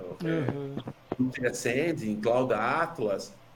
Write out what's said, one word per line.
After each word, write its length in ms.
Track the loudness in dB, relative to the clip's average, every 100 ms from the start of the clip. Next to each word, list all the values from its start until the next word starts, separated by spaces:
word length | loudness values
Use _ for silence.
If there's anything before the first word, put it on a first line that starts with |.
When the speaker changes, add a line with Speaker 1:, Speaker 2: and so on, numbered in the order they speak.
| -6 -6
Speaker 1:
Uhum. 540 | -2 0 0 -2 -6 -8
Speaker 2:
É, 380 | -10 -12 -6 0
Future 320 | 0 0 -2
Ascending, 720 | 0 0 2 2 0 -2 0
Cloud 320 | 2 4 4
Atlas, 800 | 2 2 2 0 0 0 0 -4 -14 -20